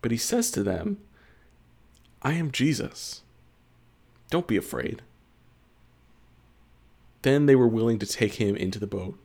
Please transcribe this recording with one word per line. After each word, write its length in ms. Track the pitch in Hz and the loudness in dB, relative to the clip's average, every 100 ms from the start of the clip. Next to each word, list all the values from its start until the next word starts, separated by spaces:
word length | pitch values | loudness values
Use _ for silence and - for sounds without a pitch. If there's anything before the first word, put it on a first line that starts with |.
But 100 | 120 | -2
he 60 | 117 | -2
says 340 | - 240 233 | 0 0 0
to 120 | - | -2
them, 340 | 101 90 208 202 - _ - - _ _ _ _ _ - _ _ | -2 -2 -4 -6 -10 _ -20 -20 _ _ _ _ _ -20 _ _
"I 120 | 131 | -4
am 180 | 165 160 | -2 -2
Jesus. 720 | 131 139 147 - - - - _ _ _ _ _ _ _ _ _ _ _ | 0 0 0 -4 -8 -14 -14 _ _ _ _ _ _ _ _ _ _ _
Don't 180 | 160 175 | -4 0
be 100 | 101 | -2
afraid." 440 | - - 62 - - _ _ _ _ _ _ _ _ _ _ _ _ _ _ _ _ _ _ _ - _ | -2 -6 -6 -8 -14 _ _ _ _ _ _ _ _ _ _ _ _ _ _ _ _ _ _ _ -20 _
Then 240 | 127 139 147 | 2 4 6
they 100 | 135 | 8
were 120 | 120 | 6
willing 300 | 113 113 113 | 4 2 0
to 60 | 104 | -2
take 280 | - 110 | 0 -2
him 220 | - 107 101 | 0 0 0
into 220 | 92 98 | -2 -4
the 80 | 101 | -6
boat 300 | 101 92 - | -6 -8 -12